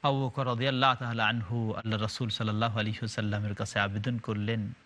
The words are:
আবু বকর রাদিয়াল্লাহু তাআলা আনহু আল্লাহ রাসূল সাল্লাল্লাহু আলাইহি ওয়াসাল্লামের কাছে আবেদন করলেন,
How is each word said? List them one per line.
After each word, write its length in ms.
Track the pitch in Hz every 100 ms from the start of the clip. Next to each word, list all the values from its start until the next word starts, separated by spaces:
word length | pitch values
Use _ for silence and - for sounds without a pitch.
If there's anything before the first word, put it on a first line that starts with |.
| 147
আবু 200 | 139 131
বকর 220 | 127 127
রাদিয়াল্লাহু 480 | 117 135 131 135 123
তাআলা 320 | 120 117 107
আনহু 460 | 117 92 117 110
আল্লাহ 260 | - 113 110
রাসূল 300 | 107 - 117
সাল্লাল্লাহু 500 | - 110 107 113 107
আলাইহি 180 | 107 107
ওয়াসাল্লামের 580 | 113 - 107 104 104 104
কাছে 240 | 110 110
আবেদন 380 | 101 104 107 120
করলেন, 560 | 113 107 104 113 104 123